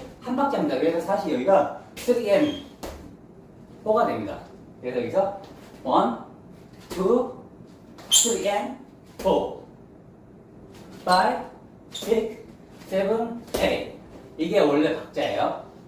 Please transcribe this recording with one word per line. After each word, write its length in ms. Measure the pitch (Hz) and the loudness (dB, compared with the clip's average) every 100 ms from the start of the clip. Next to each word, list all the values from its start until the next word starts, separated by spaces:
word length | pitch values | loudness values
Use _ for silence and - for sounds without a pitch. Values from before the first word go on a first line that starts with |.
| - - | -8 -12
한 160 | 240 254 | -4 0
박자입니다. 420 | - 196 156 - | 0 0 0 2
그래서 220 | 160 165 | 0 0
사실 300 | 190 202 165 | 0 -2 0
여기가 460 | 123 139 147 - - - - | 0 4 4 4 -4 -16 -6
쓰리 340 | - 233 208 | 0 0 4
앤 320 | 196 151 - - - - - - - - - - - - - | 2 2 -2 -12 -16 -14 -14 -18 -20 -20 -20 -20 -20 -20 -6
포가 240 | 214 214 - | 0 2 2
됩니다. 320 | - 101 - - - - - | -2 -6 -10 -14 -20 -20 -10
그래서 200 | 123 123 | -6 -4
여기서 400 | 110 190 196 - - - - - | 0 2 0 -2 -14 -20 -20 -8
원, 400 | - - 240 233 - - - - - - - | 0 2 2 -2 -10 -20 -20 -20 -20 -20 -10
투, 420 | 175 185 247 247 - - - - - - - - | -2 2 2 0 -8 -18 -20 -20 -20 -20 -12 4
쓰리 360 | - 226 226 202 | 4 4 0 0
앤 320 | 208 - - - - - - | 0 -2 -10 -18 -20 -20 -2
포, 440 | 190 - - - - - - - - - - - - - - - - - | 2 2 0 -8 -16 -20 -20 -20 -20 -20 -20 -20 -20 -20 -20 -20 -20 -6
파이브, 360 | - 185 240 247 - - - - - | 2 4 4 0 -6 -16 -20 -20 -18
식스, 440 | - - 220 - - - - - - - | -6 0 0 -2 -8 -18 -20 -20 -20 -4
세븐, 540 | 190 196 226 233 - - - | -2 0 0 -2 -6 -8 0
에잇. 360 | - - - - - - - - | 0 0 -6 -14 -18 -20 -12 -6
이게 240 | 170 208 | 0 4
원래 340 | 147 143 151 - | 4 4 2 0
박자예요. 680 | - - - - - - - - | -6 -4 -2 0 -2 -2 -12 -20